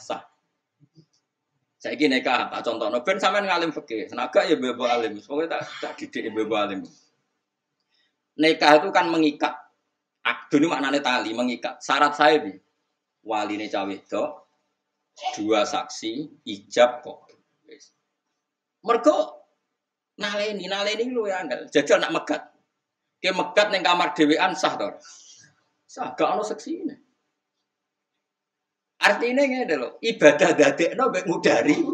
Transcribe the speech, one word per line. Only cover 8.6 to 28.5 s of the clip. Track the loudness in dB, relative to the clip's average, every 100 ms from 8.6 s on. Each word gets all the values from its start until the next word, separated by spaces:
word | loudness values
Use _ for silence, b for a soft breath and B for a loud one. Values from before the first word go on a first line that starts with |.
| 8 6
itu | 6
kan | 0 2
mengikat. | 2 0 0 -4 -4 -18 _ _ _ _ _ -6
Akdun | -6 0 2 2
itu |
maknanya | 0 0 0
tali, | 0 0 -2
mengikat. | -2 -2 -4 -8 -8
Syarat | -2 2 2 6
saya, | 6 6
Bi. | 0 -12 _ _ _ _ _ _
Waline | -8 -6 -4 -6 -6
cah | -6 -6
wedok, | -8 -8 -6 -6 -8 _ _ _ _ _ _ _ -12 -10 -6
dua | 0 0
saksi, | 0 -4 -8 -10 -10 -8 -10 -14
ijab | -14 -14 -2 4 4 2 -12
kok. | -18 _ _ _ _ _
Wis. | -20 _ _ _ _ _ _ _ _ _ _
Mergo | 0 4 4 4 0 -6 _ _ _ _ _ _ _ -8
naleni, | -6 -2 -4 -4 -6
naleni | -4 -2 -2 -4
lho | -2 -4
ya | -4 -6
angel. | -8 -2
Jajal | 0 2 2
nak | 2
megat. | -4 -4 -8 -8 _ _ _ _ _ _ _
Ki | -4
megat | -2 0 2 2
ning | 2 0
kamar | 2 0
dhewean | 2 2 4 0 0
sah | -2
to? | -2 -8 -10 B B B B B B _ _ _
Sah, | -12 -8 -2
gak | 0
ono | 0
seksine. | -4 -8 -8 -8 -8 -12 _ _ _ _ _ _ _ _ _ _ _ _ _ _ _